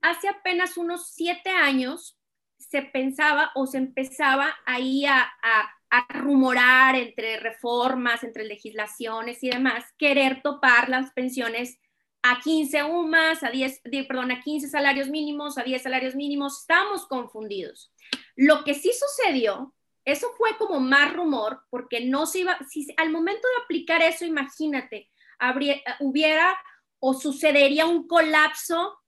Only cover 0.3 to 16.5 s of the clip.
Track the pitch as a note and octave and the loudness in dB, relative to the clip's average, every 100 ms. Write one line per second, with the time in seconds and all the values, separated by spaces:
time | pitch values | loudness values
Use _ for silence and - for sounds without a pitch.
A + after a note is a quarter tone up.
0.3 | G4+ F#4 F4 F4+ F4 E4+ F4 E4+ - E4+ | -4 -2 0 -2 -2 -6 -6 -10 -6 -4
1.3 | F4 F#4+ F#4 D4 C4+ B3+ E4 - _ _ | -4 -2 2 2 2 -2 -6 -14 _ _
2.3 | _ _ _ - C#4+ C#4 C4+ C4 C4+ D4+ | _ _ _ -8 -6 -4 -4 -4 0 2
3.3 | C#4+ D4+ B3+ C4 C4+ C4 C4+ C4 - C#4+ | 2 0 -2 -4 -2 -4 -4 -8 -2 2
4.3 | C4+ C#4+ D4 - B3 C4 C4+ C#4+ C4+ B3 | 2 0 -4 -6 -4 -2 0 4 4 2
5.3 | - A3+ A3 G#3+ _ _ B3 A#3+ C#4 C4 | -2 2 2 0 _ _ 0 0 -6 2
6.3 | C#4 C4 B3 B3 B3+ C4 C4 A#3+ - A3+ | 4 4 4 6 8 6 4 -2 -6 -6
7.3 | A3 A3 A3+ A#3+ A#3+ B3 C4 B3 A#3 A#3 | -4 -6 -6 -2 0 2 0 0 -2 -4
8.3 | A3+ A3 G#3 A3 G#3+ G#3+ - A3+ A3+ A#3+ | -10 -12 -12 -12 -8 -8 -8 -8 -6 -8
9.3 | A#3+ B3+ B3 C4 A#3 - _ D4 C#4 C4+ | -6 -4 0 0 -2 -8 _ 2 4 2
10.3 | C4 C#4+ C#4+ C4 A#3+ A#3+ B3+ C4+ - B3+ | 0 -4 2 6 6 4 -2 -4 -6 -6
11.3 | B3+ A#3 A3+ B3 - _ _ _ _ B3 | -4 -6 -6 -10 -14 _ _ _ _ 0
12.3 | B3 D4+ D#4+ C#4+ D4 D4 E4+ D#4+ E4 D#4+ | 0 0 0 0 -2 0 -2 2 2 2
13.3 | D#4+ B3+ B3+ C4 C4+ - C4+ C4+ B3+ B3+ | 0 -4 -4 -4 -6 -8 -8 -4 -4 -4
14.3 | B3 D4 D4+ C#4+ D4 C#4+ C4+ C4+ D#4 D4+ | -4 -4 -6 -4 0 2 2 -2 -4 -4
15.3 | D4 D4 C4 B3 C4 B3+ C4 C4 C4+ C#4+ | -6 -8 -8 -6 -6 -2 -4 -4 -6 -6
16.3 | C#4+ C#4 | -4 -6